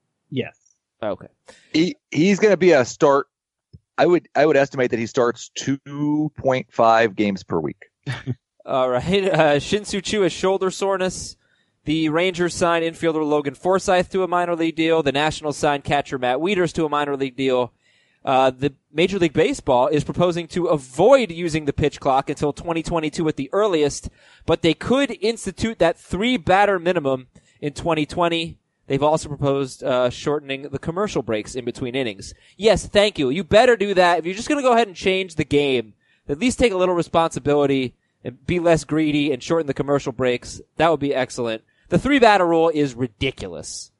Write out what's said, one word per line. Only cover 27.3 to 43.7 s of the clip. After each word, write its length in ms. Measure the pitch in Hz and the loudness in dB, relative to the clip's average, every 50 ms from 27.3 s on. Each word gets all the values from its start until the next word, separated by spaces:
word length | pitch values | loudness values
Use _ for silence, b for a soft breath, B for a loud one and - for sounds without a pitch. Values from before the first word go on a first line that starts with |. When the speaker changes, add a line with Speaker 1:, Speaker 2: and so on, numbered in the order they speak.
| b b b b b b | b b b b b b
Speaker 2:
in 120 | - 147 139 | -10 -8 -8
twenty 320 | - - 170 165 156 151 | -6 -4 -2 0 0 -2
twenty. 520 | - - 180 175 170 170 165 165 165 156 - _ _ _ _ _ _ | -4 -2 -2 0 0 0 -2 -4 -8 -10 -16 _ _ _ _ _ _
They've 140 | 135 135 143 | -2 0 2
also 260 | 151 156 160 - 156 | 2 2 0 -2 -6
proposed, 540 | 147 131 143 139 139 139 139 127 - - - | -8 -4 -2 0 0 0 -2 -6 -8 -8 -4
uh, 280 | 139 127 123 127 123 | -2 0 0 0 0
shortening 520 | 120 - - 156 147 151 147 139 135 135 139 | -2 -4 -4 -4 -4 -4 -4 -6 -8 -8 -8
the 160 | 139 139 135 | -10 -10 -8
commercial 440 | - - 165 180 214 208 - 160 123 | -8 -6 -4 -4 -4 -2 -2 -4 -4
breaks 320 | - 113 107 104 - - | -2 -4 -4 -4 -6 -10
in 100 | 131 120 | -8 -8
between 300 | 123 - - 135 123 120 | -8 -6 -6 -8 -6 -4
innings. 400 | 139 131 113 98 95 135 - b b b b b | -4 -4 -4 -6 -10 -14 -18 b b b b b
Yes, 280 | b 190 220 196 165 - | b 2 2 2 2 0
thank 320 | - - 208 202 214 - - | 0 2 2 2 2 0 -2
you. 120 | 147 123 | -2 0
You 120 | 135 185 170 | 0 -2 -2
better 340 | - 196 208 247 254 233 | 2 4 6 6 6 4
do 180 | 208 190 208 196 | 4 2 0 2
that. 240 | 175 180 175 175 170 | 4 4 4 4 2
If 80 | 156 | 0
you're 80 | 170 185 | -4 -8
just 140 | 202 - - | -8 -4 -4
gonna 140 | 302 285 262 | -2 0 2
go 100 | 262 240 | 2 4
ahead 120 | 226 233 202 | 4 2 0
and 80 | 175 | -4
change 380 | - - 196 190 190 190 185 - | -4 -2 0 0 0 -4 -6 -6
the 100 | - 151 | -6 -4
game, 500 | - - 143 143 139 131 120 110 107 - _ _ _ _ _ _ - | 0 2 2 2 2 0 0 -2 -4 -12 _ _ _ _ _ _ -8
at 100 | 143 147 | -6 -2
least 200 | 202 254 - - | -2 -2 0 2
take 120 | 269 240 196 | 0 2 2
a 40 | |
little 180 | 185 180 185 180 | 2 0 0 0
responsibility 1040 | 170 160 - - 170 165 160 - 147 123 147 143 147 143 135 139 135 131 120 - _ _ _ _ _ _ | 0 -2 0 0 0 0 0 -2 -4 -2 0 2 2 2 2 2 0 -2 -4 -8 _ _ _ _ _ _
and 220 | 123 123 - _ | -14 -14 -10 _
be 140 | - 170 175 | -4 -2 0
less 240 | 165 170 165 156 - | 2 2 2 2 0
greedy 480 | - 147 156 160 151 143 147 143 151 139 | -2 -2 0 0 0 0 0 0 0 -2
and 100 | 123 - | -4 -2
shorten 240 | - 170 165 156 | -2 -2 0 0
the 80 | 139 131 | 0 0
commercial 380 | - 143 139 143 139 - 143 120 | -2 0 0 0 0 0 -4 -4
breaks. 480 | - 131 127 123 120 - - - - - _ _ | -2 0 0 0 0 -4 -10 -16 -18 -20 _ _
That 140 | - 156 170 | 0 2 2
would 100 | 165 143 | 2 2
be 120 | 143 143 135 | 0 -2 0
excellent. 480 | 131 127 - - - 123 113 110 113 - _ _ _ _ _ | -2 -2 -4 -4 -6 -4 -4 -4 -6 -10 _ _ _ _ _
The 100 | - - | 0 0
three 200 | - 254 294 277 | 2 2 4 6
batter 260 | 233 220 208 196 180 | 6 6 6 6 4
rule 220 | 170 170 165 160 170 | 4 4 4 4 2
is 260 | 156 151 147 139 120 | 2 2 0 -2 -2
ridiculous. 960 | 113 131 123 - _ - 135 - - 107 95 85 76 78 - | -4 -6 -6 -4 _ -4 -4 -4 -6 -12 -12 -12 -12 -12 -12